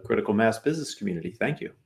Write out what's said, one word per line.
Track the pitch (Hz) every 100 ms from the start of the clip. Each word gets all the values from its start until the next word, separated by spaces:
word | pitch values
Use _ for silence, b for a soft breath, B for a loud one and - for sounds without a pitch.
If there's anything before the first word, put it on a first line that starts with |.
| -
critical | 107 101
mass | 104 113 107
business | 143 160 143
community. | - 101 87 85
Thank | - 123 147
you. | - -